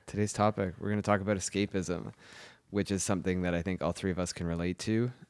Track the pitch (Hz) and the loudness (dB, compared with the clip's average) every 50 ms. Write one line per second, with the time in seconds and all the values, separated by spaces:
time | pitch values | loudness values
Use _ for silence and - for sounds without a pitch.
0 | - - - 101 104 104 - - 104 107 107 - 98 92 80 - - 101 104 104 | -14 -8 -2 0 0 0 2 4 4 4 4 2 0 -2 -2 -4 -2 -2 0 0
1 | 98 - 104 98 98 101 104 95 - - - 95 104 101 - 95 87 82 90 85 | 2 4 2 2 4 2 0 0 0 -2 0 0 0 2 0 -2 0 0 -2 -4
2 | - - - - - - - - - - - - _ - - 101 98 - 101 92 | -4 -8 -12 -14 -18 -20 -20 -20 -20 -20 -20 -20 _ -4 -2 -2 0 0 0 0
3 | - - 101 90 - 95 90 90 90 90 87 85 85 95 92 85 - 85 87 - | 0 0 0 0 2 0 0 2 2 2 2 0 0 0 -2 0 0 -2 -2 0
4 | - 98 87 87 90 - - - 87 85 82 82 85 90 92 - - 110 110 113 | -2 -2 0 0 -2 -4 -4 -4 -4 -2 -2 0 0 -2 -2 -2 -2 0 2 2
5 | 120 123 123 - - | 2 0 -2 -8 -18